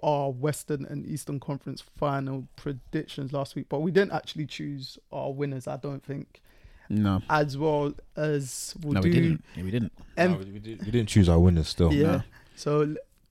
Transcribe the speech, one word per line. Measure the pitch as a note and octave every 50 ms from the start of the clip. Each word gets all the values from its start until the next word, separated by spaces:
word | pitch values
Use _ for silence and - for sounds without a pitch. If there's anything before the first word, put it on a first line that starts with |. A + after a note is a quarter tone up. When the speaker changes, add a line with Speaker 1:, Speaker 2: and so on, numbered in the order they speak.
Speaker 1:
our | - D3+ D3 C#3+ C#3+ C#3
Western | B2+ B2 C3+ D3+ C#3+ - - - D3+ C#3+ C#3
and | - D3+ C#3+ -
Eastern | - D#3 C#3+ - - C#3+ C3+
Conference | - - C#3+ C3+ - C#3 C3+ - - - -
final | - D3+ C#3+ C#3 C#3 C3+ C3+ C3+ C3+ C3 - -
predictions | - - D3 C#3 B2 - - - D#3 - - - - C#3 C3
last | D3 C#3 C#3 - -
week, | D3 C3+ -
but | D#3 D#3
we | D#3 F#3
didn't | D#3 F#3+ G3+ F#3+
actually | D#3 D#3 - - - D#3+ D3+
choose | C3 - - D3+ D3 C#3+ C3+ C3+ - - - _ _
our | - C#3+ C3+ C#3
winners, | C3+ C#3 C#3+ C#3 C3+ C3 B2+
I | - C#3 C3
don't | - C#3+ C#3 C3+ -
think. | - C#3 C#3+ - - _ _ _ - _ _ - - - - - -
Speaker 2:
No. | G#2 G#2+ G#2 G2+ G2 F#2+ - -
Speaker 1:
As | D#3 D3+ D3+ D3 C3+
well | C#3 D#3 D#3+ D3+ D3 D3 D3 D3 - - - -
as | - D3+ D#3 D3 C#3+ C#3 B2 - - - - - -
we'll | E3 D3 C#3+
Speaker 2:
No, | G2
Speaker 1:
do | F#2+ F3
Speaker 2:
we | F3
didn't. | - E2+ E2 D#2+ D2+ - - -
Yeah, | -
we | F2+ F#2
didn't. | G#2 A#2+ A2+ - - - - - -
Speaker 1:
M- | - E3+ F3+
Speaker 3:
No, | F3+ C3
we, | F#2+
we | G2 G2 G#2+
did, | G#2 A2 A2+ - G2+
we | G#2
didn't | A2+ A#2+ A2 G#2
choose | - G#2+ F#2+ E2+
our | E2+ E2+
winners | F2 F#2 F2 E2 D2+ -
still. | - - F2+ E2 D2+
Speaker 1:
Yeah. | C#2+
Speaker 2:
No. | - E3 F3 - A#2+ - - - - - -
Speaker 1:
So | - - D3+ D3 D3+
l-, | D3+ D3 D#3 D#3+ - _ _ _ _ _